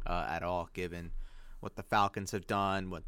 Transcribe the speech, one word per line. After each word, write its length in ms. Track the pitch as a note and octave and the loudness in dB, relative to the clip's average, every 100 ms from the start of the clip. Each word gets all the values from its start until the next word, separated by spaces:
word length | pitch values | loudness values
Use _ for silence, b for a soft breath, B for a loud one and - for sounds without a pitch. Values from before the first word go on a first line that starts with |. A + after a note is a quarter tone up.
| D#2 | -2
uh, 220 | F2 B1+ | 0 0
at 140 | E2+ | 0
all, 260 | F2 F2+ E2+ | 0 0 -2
given 400 | - F2+ F2 E2+ - b b b b | -4 -4 -4 -4 -4 b b b b
what 160 | - - | -8 -8
the 80 | |
Falcons 480 | - G#2+ G2+ - F#2+ | 2 6 6 4 -2
have 160 | G#2 - | -2 2
done, 420 | G2+ G2 F#2+ F#2 | 2 4 2 0
what 140 | E2+ | -4